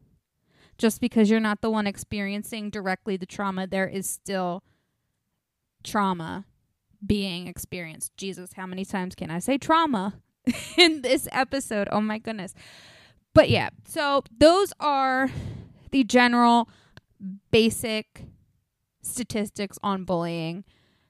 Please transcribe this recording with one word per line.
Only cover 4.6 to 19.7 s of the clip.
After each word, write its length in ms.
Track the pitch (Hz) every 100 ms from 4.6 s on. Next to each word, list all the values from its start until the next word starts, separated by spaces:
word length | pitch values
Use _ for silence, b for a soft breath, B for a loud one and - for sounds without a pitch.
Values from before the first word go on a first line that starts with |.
| _ _ _ _ _ _ _ _ _ _ _ _
trauma 600 | - 214 196 175 165 185 - _ _ _ _ - 202
being 400 | 208 196 175 180
experienced. 680 | - - 185 160 156 - -
Jesus, 380 | 196 180 180
how 120 | - 185
many 180 | 185
times 300 | 196 196 185
can 160 | - 175
I 80 | 170
say 200 | 247 277
trauma 600 | - 320 320 214 196 - _ _
<laughs> 320 | 247 - - -
in 260 | 339 311
this 260 | 240 285 -
episode? 560 | 254 262 269 - 214 202
Oh 80 | 208
my 180 | 214 214
goodness. 340 | 226 214 175 - B B B B B B _ 311
But 140 | -
yeah, 180 | 202 113 -
so 400 | - 320 285 277 -
those 380 | - 302 370 392 -
are 480 | 294 269 262 262 262 B B B B B B
the 140 | 277
general 640 | 214 247 240 240 240 240 233 b b b _ - 190 196 -
basic 760 | 226 226 - 226 214 - - - - _ _ _ _ _ _
statistics 760 | - - 226 220 202 - 196